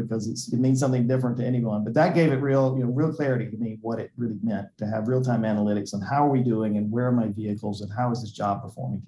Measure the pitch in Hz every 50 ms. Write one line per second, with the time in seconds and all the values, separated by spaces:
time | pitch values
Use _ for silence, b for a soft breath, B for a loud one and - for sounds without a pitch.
0 | 113 - 113 113 101 113 120 - - - 123 117 131 131 135 127 143 131 127 123
1 | 120 123 131 131 127 120 120 120 117 123 127 120 113 110 104 104 107 110 113 151
2 | 170 185 170 170 160 151 135 131 139 139 135 135 135 131 131 135 123 120 123 143
3 | 160 160 156 - 147 135 127 113 104 104 107 107 117 110 110 107 - 113 117 110
4 | 104 - - 120 120 110 104 95 104 117 104 98 98 - _ - 107 104 110 110
5 | 107 120 127 127 127 123 117 113 110 110 107 107 104 104 104 104 101 - 101 98
6 | - - 135 143 147 143 135 127 123 120 110 110 110 110 104 104 104 104 110 120
7 | 123 127 123 120 110 104 101 110 107 104 101 104 - 107 101 95 101 98 101 123
8 | 123 123 117 110 110 104 - - 104 101 101 101 - - - - - - - -
9 | -